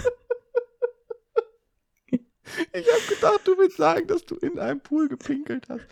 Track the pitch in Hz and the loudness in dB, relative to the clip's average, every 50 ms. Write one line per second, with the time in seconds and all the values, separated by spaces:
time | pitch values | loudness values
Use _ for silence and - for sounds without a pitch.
0 | 523 494 480 - _ - 480 480 _ _ - 480 480 - _ - 494 480 - _ | -4 -4 -4 -4 _ -6 -6 -6 _ _ -6 -6 -6 -6 _ -6 -6 -6 -6 _
1 | _ - 466 - _ _ - - - - _ _ _ _ _ _ _ _ _ _ | _ -18 -18 -18 _ _ -2 -2 -2 -2 _ _ _ _ _ _ _ _ _ _
2 | _ - 254 247 - _ _ _ _ - - - 330 - - 370 494 466 466 453 | _ -4 -4 -4 -4 _ _ _ _ -12 -6 -6 -6 -6 -6 -2 2 2 2 2
3 | - - 403 - 453 - 415 403 - - 370 370 392 359 - - - 320 330 392 | 2 -2 -2 2 2 2 2 2 2 2 4 4 4 2 4 2 2 2 2 2
4 | 339 - - 339 - - - - - 294 349 - - 233 285 277 - - 285 311 | 0 -2 -2 -4 -4 -8 -10 -6 -6 -6 -4 -4 -4 -4 -4 -6 -6 -4 -2 0
5 | 311 277 262 247 - - 285 277 302 - 240 262 - - 247 233 - - | 0 0 -4 -6 -6 -6 -6 -4 -4 -6 -8 -8 -8 -10 -12 -12 -12 -8